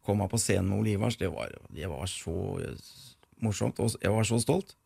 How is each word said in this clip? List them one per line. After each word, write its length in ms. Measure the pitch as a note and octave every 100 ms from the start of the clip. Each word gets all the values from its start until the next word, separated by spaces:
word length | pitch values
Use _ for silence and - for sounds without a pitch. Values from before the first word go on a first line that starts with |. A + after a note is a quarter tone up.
| -
komme 220 | G2+ F#2+
på 80 | -
scenen 300 | - F#2+ F#2+
med 80 | G2
Ole 160 | A2
Ivars, 240 | G2+ A2+ A#2+
det 120 | F#2
var, 240 | D#2+ A1 - -
det 140 | - F2+
var 160 | C#2 F#2+
så 260 | - - F2 F#2+ F#2 - - - - - - _ _
morsomt, 380 | A2+ G2+ A2+ -
og 140 | A2 -
jeg 160 | -
var 140 | G#2+ G#2+
så 100 | A2+
stolt. 340 | A#2 E3 - -